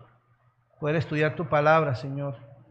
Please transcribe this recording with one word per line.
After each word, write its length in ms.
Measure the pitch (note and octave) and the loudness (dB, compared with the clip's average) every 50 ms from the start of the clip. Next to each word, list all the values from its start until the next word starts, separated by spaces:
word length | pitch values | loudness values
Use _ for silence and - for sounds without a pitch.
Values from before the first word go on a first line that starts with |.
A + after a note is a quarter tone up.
| - _ _ _ _ _ _ _ _ _ _ _ _ _ _ - | -20 _ _ _ _ _ _ _ _ _ _ _ _ _ _ -6
poder 160 | D#3 D3 D#3 | -4 -2 -2
estudiar 400 | E3+ - - D#3 D3+ D#3 D#3 - | -2 -2 -2 0 0 0 0 0
tu 120 | - F3 - | -4 -4 0
palabra, 440 | D#3 D3 D3 D3+ D#3+ D#3+ D#3 C#3+ B2+ | 0 2 4 6 4 4 4 0 -2
Señor. 440 | A2 C#3 C#3 C3+ C#3+ C#3+ C#3 B2+ - - - - - - _ | -4 -6 -8 -8 -8 -8 -8 -10 -12 -16 -20 -20 -20 -20 _